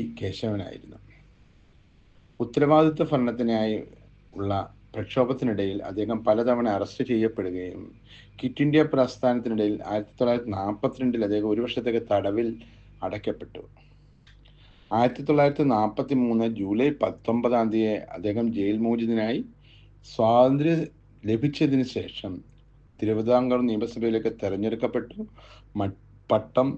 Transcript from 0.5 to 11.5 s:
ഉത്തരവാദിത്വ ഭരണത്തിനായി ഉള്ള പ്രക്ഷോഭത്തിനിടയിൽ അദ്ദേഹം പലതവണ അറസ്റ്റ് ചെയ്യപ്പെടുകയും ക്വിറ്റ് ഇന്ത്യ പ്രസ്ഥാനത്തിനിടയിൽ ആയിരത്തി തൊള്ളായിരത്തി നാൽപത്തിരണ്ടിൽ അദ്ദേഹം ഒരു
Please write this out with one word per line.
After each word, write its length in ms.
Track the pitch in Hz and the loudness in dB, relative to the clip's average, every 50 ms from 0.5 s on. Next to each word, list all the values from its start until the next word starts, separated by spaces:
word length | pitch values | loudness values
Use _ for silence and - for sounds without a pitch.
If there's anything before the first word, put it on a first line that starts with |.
| 107 101 92 - - - - - - - - - - - - - - _ - - _ - _ _ _ - - _ _ _ _ - _ - _ _ _ - | -4 -4 -6 -8 -12 -16 -18 -20 -20 -20 -20 -20 -20 -20 -20 -20 -20 _ -20 -20 _ -20 _ _ _ -20 -20 _ _ _ _ -20 _ -20 _ _ _ -8
ഉത്തരവാദിത്വ 640 | 120 113 - 147 147 143 151 156 160 156 151 - 165 | -8 -4 2 2 4 6 6 6 6 6 4 2 0
ഭരണത്തിനായി 720 | - 151 131 123 120 113 120 120 117 113 110 110 110 107 92 - - - - - - - - _ - - | 0 2 2 2 0 0 0 0 0 2 2 0 0 -2 -4 -6 -10 -16 -20 -20 -20 -20 -20 _ -16 -10
ഉള്ള 180 | 95 98 101 98 98 95 - - - - - | -6 -4 -2 -2 -4 -4 -6 -12 -20 -20 -12
പ്രക്ഷോഭത്തിനിടയിൽ 880 | - 110 104 - - 131 123 117 127 - 127 120 104 98 98 98 95 98 | -10 -10 -10 -2 0 2 2 2 0 0 0 -2 0 0 -2 -2 -4 -6
അദ്ദേഹം 360 | - 85 92 107 104 113 117 110 113 | -8 -6 -4 -4 -2 -2 -2 0 2
പലതവണ 420 | 110 107 113 117 127 120 120 120 113 | 2 4 4 4 2 2 2 0 0
അറസ്റ്റ് 360 | 101 98 98 - - - 120 | 0 -2 -4 -6 -6 -6 -4
ചെയ്യപ്പെടുകയും 800 | - 120 110 110 110 - - 92 90 90 90 90 90 92 92 - - - - - - - - - - - | -2 0 0 0 0 -2 -4 -6 -6 -6 -6 -8 -10 -10 -12 -16 -18 -20 -20 -20 -20 -20 -20 -20 -20 -12
ക്വിറ്റ് 280 | - - 127 - - 147 | -8 -8 -6 -2 0 0
ഇന്ത്യ 180 | 147 143 156 | 4 6 4
പ്രസ്ഥാനത്തിനിടയിൽ 920 | 151 147 - 135 127 123 - - - 123 123 120 120 120 110 107 104 104 104 - - | 4 4 4 2 2 2 0 0 0 2 2 2 -2 -2 0 0 0 0 0 -2 -4
ആയിരത്തി 300 | 95 104 107 104 - - | -4 -4 -4 -4 -6 -4
തൊള്ളായിരത്തി 360 | - 127 120 120 120 120 110 98 | 0 0 2 2 0 -2 -4 -6
നാൽപത്തിരണ്ടിൽ 680 | 95 98 101 107 104 - 123 - - 131 123 117 117 107 | -4 -4 -4 -4 -2 -4 -4 -4 -2 -2 -2 0 0 0
അദ്ദേഹം 240 | 101 104 107 104 | 0 0 0 0
ഒരു 160 | 110 | 0